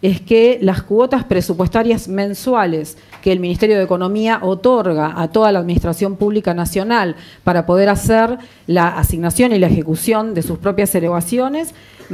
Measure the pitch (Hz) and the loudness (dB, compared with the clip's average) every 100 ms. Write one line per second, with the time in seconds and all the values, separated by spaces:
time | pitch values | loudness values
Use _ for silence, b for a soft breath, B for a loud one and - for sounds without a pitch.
0 | 190 185 - 226 233 247 190 170 - 208 | 0 -2 2 4 4 4 0 0 -2 0
1 | 254 262 - 180 175 175 180 226 226 220 | 2 0 0 -2 -2 -2 0 0 0 -2
2 | 185 190 202 196 - 247 190 160 156 - | -2 -4 -4 -4 -2 0 0 -2 -6 -14
3 | B B - 185 180 175 214 208 185 180 | B B -2 0 0 0 2 2 2 0
4 | 185 208 220 220 185 185 240 247 190 156 | 0 -2 0 0 -2 0 2 2 2 0
5 | 151 170 165 165 214 202 175 175 170 170 | -2 -2 -2 2 2 2 0 -2 -2 -2
6 | 202 190 208 208 208 175 170 202 202 233 | -4 -2 0 0 -2 -4 -4 -4 -2 0
7 | 185 156 B B - 175 170 180 196 196 | 0 -4 B B 0 0 2 4 4 2
8 | - 226 226 247 B B - 175 170 170 | 2 2 2 -2 B B -2 0 2 0
9 | - 175 170 - 247 214 175 - 156 160 | -4 -2 -2 2 2 4 2 2 0 -4
10 | - 220 220 185 165 165 196 190 196 190 | 0 -2 -2 -4 -6 -4 -4 -2 0 0
11 | 170 175 170 240 262 294 330 - B B | 0 -2 -2 -2 -2 -4 -8 -12 B B
12 | B | B